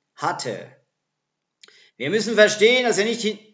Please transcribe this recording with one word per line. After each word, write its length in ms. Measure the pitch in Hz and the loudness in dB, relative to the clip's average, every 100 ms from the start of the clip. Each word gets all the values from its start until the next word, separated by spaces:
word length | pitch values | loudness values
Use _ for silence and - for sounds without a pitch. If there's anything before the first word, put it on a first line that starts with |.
| _ - | _ -10
hatte. 540 | 151 147 131 95 65 - _ _ _ _ _ _ _ _ - _ _ - | -8 -6 -8 -10 -14 -20 _ _ _ _ _ _ _ _ -20 _ _ -10
Wir 120 | 131 | -4
müssen 260 | 214 208 214 | -4 -2 4
verstehen, 500 | 214 - 214 247 247 | 4 6 4 4 0
dass 120 | 175 | 0
wir 60 | |
nicht 180 | 214 233 | -2 -2
hin-, 180 | 208 208 - | -4 -6 -12